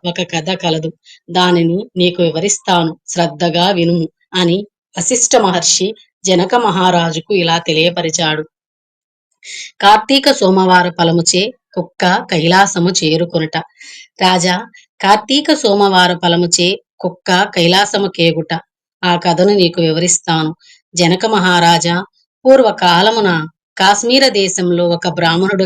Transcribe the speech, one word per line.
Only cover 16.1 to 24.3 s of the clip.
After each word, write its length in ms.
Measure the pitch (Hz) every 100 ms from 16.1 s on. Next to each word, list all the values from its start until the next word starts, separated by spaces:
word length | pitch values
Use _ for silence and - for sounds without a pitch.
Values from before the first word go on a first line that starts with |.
| 175
ఫలముచే 640 | 175 170 175 170 175 196 _ -
కుక్క 440 | 175 - - 180
కైలాసము 640 | 208 196 170 185 202 208 196
కేగుట. 460 | 185 165 160 156 165 - _ _ _
ఆ 120 | 185 175
కథను 380 | 180 170 190
నీకు 280 | 202 175 170
వివరిస్తాను. 720 | 165 160 175 - - 160 156 160 _ - _ 175
జనక 300 | 170 180 226
మహారాజా, 800 | 214 185 175 170 170 170 175 - _ _ _ 262
పూర్వకాలమున 1000 | 269 226 202 180 175 202 220 202 170 156 _ _ -
కాశ్మీర 500 | 190 202 233 262
దేశంలో 640 | 269